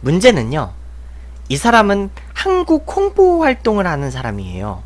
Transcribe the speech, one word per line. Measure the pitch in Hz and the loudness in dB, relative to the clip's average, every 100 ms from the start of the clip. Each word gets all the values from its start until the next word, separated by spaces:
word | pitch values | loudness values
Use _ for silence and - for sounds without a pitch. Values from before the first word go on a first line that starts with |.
문제는요. | 131 170 240 190 113 151 104 - - - - - - - - | 2 4 6 4 0 -2 -4 -8 -16 -16 -16 -16 -16 -16 -6
이 | 139 | -2
사람은 | 233 233 202 202 202 - - | 4 4 4 2 -2 -8 -14
한국 | - 381 370 339 311 - | -6 0 0 2 0 0
홍보 | - 392 392 370 339 | -2 0 4 4 6
활동을 | 311 247 240 208 180 | 2 2 0 0 0
하는 | 147 139 | -2 -4
사람이에요. | 127 123 101 92 90 104 90 | -6 -6 -6 -8 -6 -6 -8